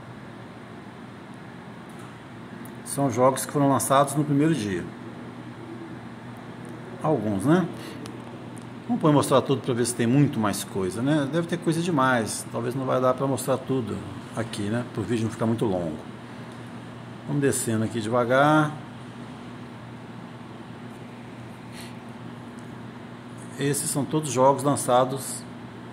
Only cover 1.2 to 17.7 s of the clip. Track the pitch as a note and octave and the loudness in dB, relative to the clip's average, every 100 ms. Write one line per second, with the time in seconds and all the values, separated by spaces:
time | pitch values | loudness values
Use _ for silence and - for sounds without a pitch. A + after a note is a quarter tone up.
1.2 | - - - - - - - - - - | -14 -14 -14 -14 -14 -14 -14 -14 -14 -14
2.2 | - - - - - - - - C#3 A2+ | -14 -14 -12 -12 -12 -12 -6 0 2 6
3.2 | C3 B2+ - D3 C#3 C3 - C#3 C#3+ D3+ | 6 6 0 4 6 6 6 6 6 4
4.2 | D3 C#3+ D#3 D3+ G#2 F2 E2 - - - | 4 6 6 4 2 0 -4 -8 -12 -12
5.2 | - - - - - - - - - - | -12 -12 -12 -12 -12 -12 -12 -12 -12 -14
6.2 | - - - - - - - - D#3 C#3 | -12 -12 -12 -12 -10 -10 -10 -4 2 2
7.2 | G#2+ G2 A#2 F3+ E3 - - - - - | 2 2 6 6 4 -2 -10 -10 -10 -12
8.2 | - - - - - - - A#3+ D#3+ C#3+ | -12 -12 -12 -12 -12 -10 -2 4 6 6
9.2 | - C3+ - B2+ - A#2 A#2 - A#2 C3+ | 8 6 6 0 2 2 2 2 4 6
10.2 | C3+ A2+ G#2+ F#2+ - G2+ F#2 F#2+ C3+ D#3 | 6 4 0 0 -4 -2 -2 0 2 2
11.2 | C3+ D#3+ E3+ E3+ E3+ D#3+ F3 D3+ C3 B2 | 2 0 0 -2 0 0 2 4 6 4
12.2 | G#2 - - A#2+ B2 C3+ C3 B2+ B2+ B2+ | 2 -4 -6 -4 -2 -2 0 4 4 4
13.2 | C#3 B2+ C#3 B2+ - C3 G#2 G2 - - | 2 0 2 0 2 0 0 -4 -6 -10
14.2 | - - A#2 - G2+ A#2 A#2+ - G2+ A#2 | -8 -4 -4 -2 -2 -2 -2 -4 0 0
15.2 | A2+ - A2+ A2+ A#2+ F#2 E2 D#2 - - | 0 0 2 2 2 2 -2 -6 -10 -14
16.2 | - - - - - - - - - - | -14 -14 -12 -12 -12 -12 -12 -12 -14 -12
17.2 | - C#3+ C#3 - - | -2 4 4 4 2